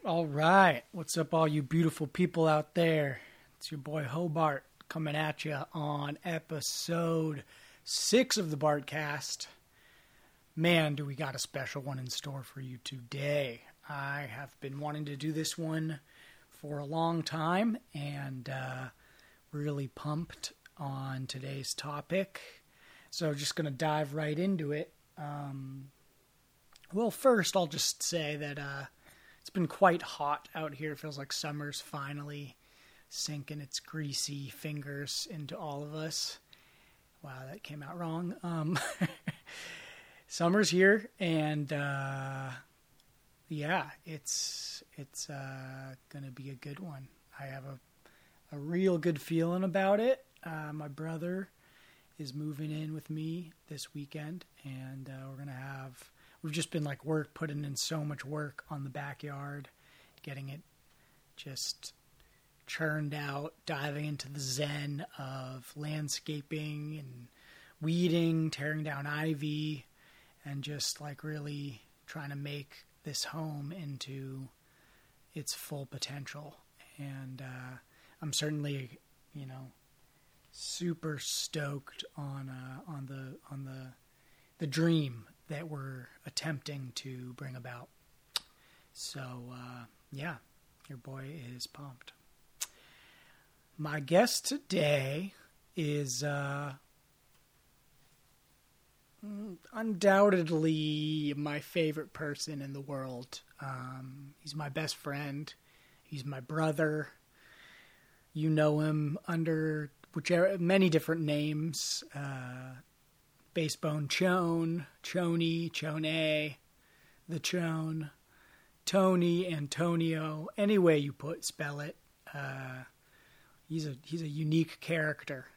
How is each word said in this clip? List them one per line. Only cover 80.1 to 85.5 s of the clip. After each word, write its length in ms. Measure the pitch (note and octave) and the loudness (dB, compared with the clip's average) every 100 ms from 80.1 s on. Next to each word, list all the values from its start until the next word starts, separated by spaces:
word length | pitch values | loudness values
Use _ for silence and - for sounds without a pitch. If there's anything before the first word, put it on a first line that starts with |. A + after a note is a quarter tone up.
| _ _ _ _ | _ _ _ _
super 640 | - - - F3 E3 D#3+ D3 | -14 -10 -2 -2 -2 -4 -4
stoked 880 | - - - D#3+ C#3+ C#3+ - - - - | -4 -4 -2 -2 -2 -4 -8 -12 -12 -8
on, 320 | C#3+ C#3 C3+ | -6 -6 -8
uh, 440 | C3 B2+ C3 - | -10 -10 -12 -10
on 160 | D3 C3+ | -8 -8
the, 320 | C3+ C3 C#3 - | -8 -10 -12 -12
on 140 | C#3 C3+ | -10 -8
the, 280 | C3 B2+ B2 _ _ _ - _ _ | -10 -12 -16 _ _ _ -20 _ _
the 80 | D#3 | -2
dream 580 | D3 E3 E3 C#3+ A#2 G#2 - | 4 6 6 2 -4 -14 -20
that 200 | - | -10